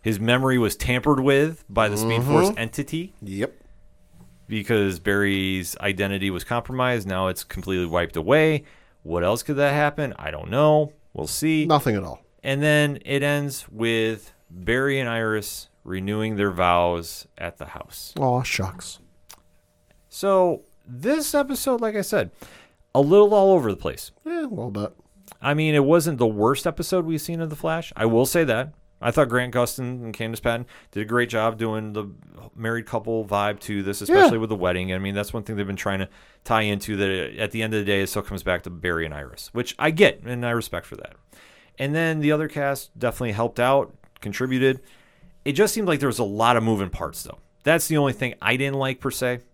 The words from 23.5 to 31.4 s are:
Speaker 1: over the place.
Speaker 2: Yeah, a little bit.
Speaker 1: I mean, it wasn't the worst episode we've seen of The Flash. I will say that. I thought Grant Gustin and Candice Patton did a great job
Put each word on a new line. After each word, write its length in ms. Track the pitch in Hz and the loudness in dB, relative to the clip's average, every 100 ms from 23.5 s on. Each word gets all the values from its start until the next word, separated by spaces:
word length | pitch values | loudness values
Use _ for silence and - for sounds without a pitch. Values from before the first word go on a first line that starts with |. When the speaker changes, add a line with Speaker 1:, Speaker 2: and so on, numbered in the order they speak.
Speaker 1:
over 200 | 185 117 | 6 4
the 60 | 95 | -2
place. 340 | 80 - - _ 311 | -4 -6 -14 _ -8
Speaker 2:
Yeah, 160 | 339 | -6
a 60 | 294 | -6
little 240 | 208 120 | -6 -6
bit. 220 | 202 208 - _ _ - - | -4 -6 -8 _ _ -20 -6
Speaker 1:
I 120 | 135 | -2
mean, 220 | 147 156 151 | 0 2 4
it 80 | |
wasn't 340 | 139 170 160 135 | 6 4 4 2
the 100 | 117 | 0
worst 380 | 104 107 139 175 | 4 2 2 -2
episode 400 | - 165 185 160 | -4 -2 0 0
we've 160 | 160 | -4
seen 200 | - 165 | -4 -6
of 80 | 160 | -6
The 60 | 151 | -4
Flash. 360 | 165 160 156 - | -4 -4 -6 -2
I 100 | 113 | 2
will 200 | 117 135 | 4 4
say 180 | 175 156 | 2 2
that. 280 | 113 147 - _ _ | 0 -2 -12 _ _
I 120 | 120 | -2
thought 180 | 120 135 | 2 2
Grant 240 | 123 123 | 2 0
Gustin 480 | 123 120 - 123 127 | 0 0 -2 -8 -8
and 80 | 117 104 | -10 -8
Candice 260 | 113 113 | -6 -4
Patton 240 | 123 117 123 - _ | -2 -4 -6 -18 _
did 100 | 101 | -8
a 40 | 107 | -2
great 240 | 120 120 | 0 0
job 300 | 110 | 0